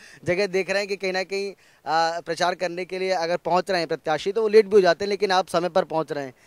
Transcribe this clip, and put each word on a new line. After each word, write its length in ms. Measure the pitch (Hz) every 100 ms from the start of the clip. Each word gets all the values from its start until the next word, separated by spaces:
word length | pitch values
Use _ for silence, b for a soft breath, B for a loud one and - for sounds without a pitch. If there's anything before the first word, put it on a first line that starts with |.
| B B
जगह 240 | 160 180 202
देख 220 | 185 185
रहे 100 | 196
हैं 80 | 202
कि 80 | 190
कहीं 180 | 190
ना 100 | 185
कहीं, 300 | 180 196 202 180 b b 135
आ, 340 | 160 165 170
प्रचार 360 | 165 160 175 170
करने 300 | 175 175 175
के 140 | 185
लिए 120 | 185
अगर 260 | 180 165 175
पहुंच 340 | 165 180 180
रहे 80 | 180
हैं 80 | 160
प्रत्याशी, 440 | 160 160 151 196
तो 100 | 220
वो 60 | 220
लेट 180 | 214 196
भी 100 | 208
हो 60 |
जाते 240 | 180 165 202
हैं, 40 |
लेकिन 220 | 202 202
आप 160 | 185 -
समय 220 | 170 175
पर 140 | 185
पहुंच 280 | 165 160 151
रहे 120 | 147
हैं, 100 | 135 -